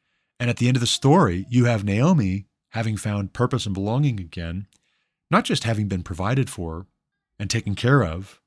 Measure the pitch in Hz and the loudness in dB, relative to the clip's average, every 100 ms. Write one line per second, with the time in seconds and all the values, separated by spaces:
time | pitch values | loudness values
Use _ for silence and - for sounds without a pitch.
0 | _ _ _ - 120 117 120 127 117 - | _ _ _ -6 -4 0 2 2 2 2
1 | 135 170 127 87 - 123 120 110 101 101 | 4 6 4 0 0 2 2 2 0 2
2 | 151 170 95 98 - _ _ 113 113 104 | 4 4 2 -2 -6 _ _ -6 -4 -4
3 | 107 104 98 - 120 120 104 95 101 123 | -4 -4 -4 -2 -2 -2 -4 -4 -2 0
4 | 147 107 85 - 82 92 98 _ _ _ | 0 -2 -8 -10 -8 -8 -10 _ _ _
5 | _ _ _ 175 - 180 117 107 104 95 | _ _ _ 0 0 -2 -2 -2 -2 -4
6 | 85 92 95 131 127 - 82 82 98 _ | -6 -6 -2 0 -2 -4 -8 -8 -12 _
7 | _ _ _ - 104 117 104 98 123 139 | _ _ _ -10 -6 -4 -4 -2 2 4
8 | 90 85 98 - | 2 -4 -12 -18